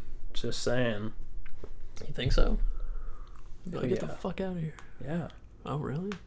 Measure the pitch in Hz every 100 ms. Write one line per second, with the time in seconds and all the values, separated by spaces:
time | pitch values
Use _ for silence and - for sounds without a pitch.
0 | - - - - 120 110 - 123 120 104
1 | 110 - - - - - - - - -
2 | - - 127 - - - - - - -
3 | - - - - - - - 170 127 120
4 | 156 - 196 175 190 180 160 - - -
5 | - 170 156 - - - - 139 131 139
6 | 190 196